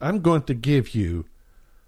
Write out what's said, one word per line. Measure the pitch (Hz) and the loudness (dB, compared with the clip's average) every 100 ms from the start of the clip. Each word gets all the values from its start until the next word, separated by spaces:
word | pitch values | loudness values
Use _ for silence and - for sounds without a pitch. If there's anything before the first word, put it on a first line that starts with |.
"I'm | 139 202 | -4 0
going | 170 165 | 2 2
to | 135 | 0
give | 127 123 143 - | -4 0 2 0
you | 113 90 85 80 - _ - - - | -2 -2 -4 -8 -16 _ -20 -20 -20